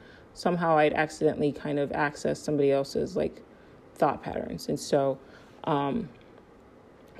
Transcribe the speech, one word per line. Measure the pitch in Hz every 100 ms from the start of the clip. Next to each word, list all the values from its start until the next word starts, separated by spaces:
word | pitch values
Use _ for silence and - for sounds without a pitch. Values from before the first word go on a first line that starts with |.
| - - - -
somehow | 185 175 170 156
I'd | 151
accidentally | - 147 - 151 - 147
kind | - 151 143
of | 143
accessed | - 147 147 151 151
somebody | - 147 139
else's, | 139 139 - 151 180
like, | 156 - - - - - - -
thought | 151 -
patterns. | - - - 165 -
And | 147
so, | - 139 139 135 - - - -
um, | - 143 143 120 - - - - - - - - - - -